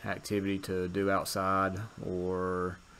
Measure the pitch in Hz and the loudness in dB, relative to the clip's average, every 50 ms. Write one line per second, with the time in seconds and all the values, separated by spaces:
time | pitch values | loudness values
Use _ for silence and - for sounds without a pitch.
0 | - 101 95 - - - 104 101 98 98 98 95 - - 92 92 90 90 90 101 | -6 -6 -6 -4 -2 0 0 0 2 2 0 -2 -2 -2 -2 -2 -2 0 0 2
1 | 98 98 98 92 73 - - 98 95 95 95 95 95 95 92 98 110 110 - - | 2 4 2 2 2 0 -2 0 2 4 4 4 4 2 0 -2 -8 -8 -10 -8
2 | - - 92 90 90 90 92 90 92 92 92 90 90 90 90 90 - - - | -6 -4 -2 -2 0 0 0 0 0 0 0 0 0 -2 -4 -6 -14 -20 -20